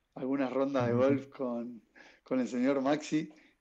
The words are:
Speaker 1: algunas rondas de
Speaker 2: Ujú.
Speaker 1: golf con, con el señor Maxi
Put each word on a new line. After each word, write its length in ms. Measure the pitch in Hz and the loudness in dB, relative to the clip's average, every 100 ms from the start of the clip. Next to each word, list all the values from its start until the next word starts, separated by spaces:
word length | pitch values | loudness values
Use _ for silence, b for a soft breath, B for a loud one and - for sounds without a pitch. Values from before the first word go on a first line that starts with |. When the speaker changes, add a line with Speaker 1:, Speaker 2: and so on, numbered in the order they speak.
| _ | _
Speaker 1:
algunas 380 | - 131 139 131 | -8 -4 -2 0
rondas 340 | 123 135 139 123 | 0 0 2 2
de 80 | |
Speaker 2:
Ujú. 80 | 120 | 4
Speaker 1:
golf 240 | 131 143 - | 4 2 -2
con, 520 | - 127 120 117 117 _ - B B | -8 -6 -6 -8 -12 _ -20 B B
con 160 | - 131 | -4 -2
el 80 | 120 | 0
señor 340 | 123 131 139 | 0 0 2
Maxi 500 | 131 151 - 156 160 B B B | 2 0 0 -2 -2 B B B